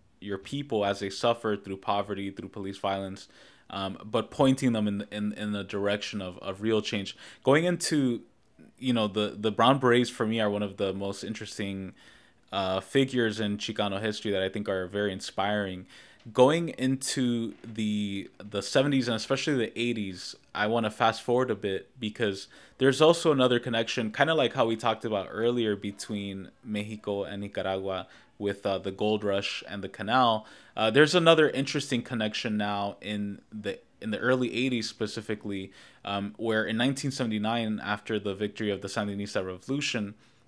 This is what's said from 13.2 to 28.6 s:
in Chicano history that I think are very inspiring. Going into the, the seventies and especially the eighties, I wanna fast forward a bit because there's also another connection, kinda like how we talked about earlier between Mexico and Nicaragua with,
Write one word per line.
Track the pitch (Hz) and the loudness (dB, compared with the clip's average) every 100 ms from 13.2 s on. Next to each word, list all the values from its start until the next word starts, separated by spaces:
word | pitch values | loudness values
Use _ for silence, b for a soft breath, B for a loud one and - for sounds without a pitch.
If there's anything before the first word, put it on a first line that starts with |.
| 113 107 | 0 0
in | 104 104 | -2 -2
Chicano | - 107 104 98 | -4 -2 -2 -2
history | 110 107 110 | -4 -4 -2
that | 98 | 0
I | 95 | -2
think | 107 104 | -4 -4
are | 95 90 | -4 -2
very | 101 104 | -2 -2
inspiring. | 95 - - 101 104 98 92 92 b b b 120 | -4 -8 -2 0 0 -2 -6 -14 b b b 0
Going | 107 131 165 170 | 8 8 6 0
into | - 131 135 - - 123 117 113 - | -2 0 0 -2 0 0 0 -4 -8
the, | 117 113 107 104 101 98 - - | -12 -4 -2 0 -2 -4 -10 -14
the | 101 101 | -8 -6
seventies | - 143 143 135 117 | 0 2 4 2 0
and | 113 | -2
especially | - 131 - 135 | -2 -2 0 0
the | 110 - | 0 -2
eighties, | 120 113 101 90 - - _ | -4 -2 -6 -8 -12 -16 _
I | - 107 | -2 0
wanna | 117 110 | 2 0
fast | - 117 113 | 2 2 2
forward | - 123 127 | 2 2 2
a | 104 | -2
bit | 101 95 - 131 | -2 -4 -6 -8
because | 214 214 107 95 - b b b | -8 -2 -2 -2 -8 b b b
there's | 131 131 | 2 6
also | 156 165 165 | 6 6 4
another | 139 127 120 | 4 4 4
connection, | 123 113 113 - 110 | 0 -2 -2 -2 -2
kinda | - 143 | 2 2
like | 160 120 | 4 2
how | 131 117 | 2 0
we | 110 | 2
talked | 120 110 117 | 0 0 0
about | 104 92 | -2 -2
earlier | 104 120 123 110 101 | -2 0 2 2 0
between | 101 101 - 107 101 98 92 - | -4 -8 -8 -6 -6 -8 -12 -14
Mexico | 123 107 104 107 107 101 | -6 -6 -4 -6 -4 -4
and | 87 101 | -4 -6
Nicaragua | 101 98 95 95 95 92 87 b b - | -8 -4 -2 -2 -2 -6 -8 b b -4
with, | 101 101 | -4 -2